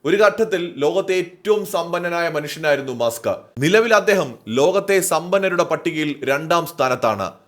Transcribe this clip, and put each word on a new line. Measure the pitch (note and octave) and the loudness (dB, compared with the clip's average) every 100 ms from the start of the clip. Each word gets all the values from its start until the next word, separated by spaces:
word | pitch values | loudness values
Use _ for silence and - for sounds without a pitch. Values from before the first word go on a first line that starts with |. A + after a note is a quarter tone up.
ഒരു | C#3+ G3 | 0 4
ഘട്ടത്തിൽ | G#3 G3+ A3 F3+ E3+ C3 | 4 4 -2 -2 -4 -2
ലോകത്തെ | D3 F3+ F#3+ | 0 0 0
ഏറ്റവും | F#3 F3 - G#3 G#3+ G3 | -2 -2 -8 0 0 0
സമ്പന്നനായ | F#3 E3+ F3 F3 E3+ E3 | -4 -2 -4 -2 -2 -2
മനുഷ്യനായിരുന്നു | D#3 D3+ D#3+ D#3 C#3 C3 | -4 -6 -4 0 0 -2
മസ്ക്. | A#2+ A#2 - A2 F2+ - - | -2 -2 0 -4 -4 -8 -2
നിലവിൽ | D3 G#3 A3+ | 2 4 4
അദ്ദേഹം | G#3 G3 G3 C#3 A2+ - | 2 4 0 0 -8 -4
ലോകത്തെ | A#2 D#3 F#3+ G3 G3 | 2 2 2 2 0
സമ്പന്നരുടെ | - D#3+ F3 G3 F#3+ F3+ | 2 -2 0 0 0 0
പട്ടികയിൽ | E3+ D#3 E3+ D#3 D3+ C#3 | 0 -2 -4 -4 -4 -4
രണ്ടാം | C3 C#3 D#3+ E3+ E3 | -2 -2 0 0 0
സ്ഥാനത്താണ്. | - C3 B2 A#2+ G2+ F#2 - | -2 0 2 0 0 -6 -8